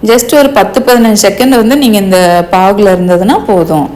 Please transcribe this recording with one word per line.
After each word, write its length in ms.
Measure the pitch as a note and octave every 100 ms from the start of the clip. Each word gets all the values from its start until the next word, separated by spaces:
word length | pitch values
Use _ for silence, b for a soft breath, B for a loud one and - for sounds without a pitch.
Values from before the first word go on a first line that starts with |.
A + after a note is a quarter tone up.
| A3
just 220 | A#3+ A#3+ D4
ஒரு 80 | C#4 C#4
பத்து 220 | F#3 - A#3
பதினஞ்சு 340 | B3 A3+ G#3+ G3+
செகண்ட் 280 | G3 B3+ B3+
வந்து 160 | A3 C#4
நீங்க 160 | C4 G#3 F#3+
இந்த 120 | F#3 F3+ F3 F3
பாகுல 380 | F#3 F#3+ G3+ G3+ F#3
இருந்ததுன்னா 400 | F3+ F3 G3 F#4 D#4+
போதும். 380 | F#3+ E3 D#3 C#3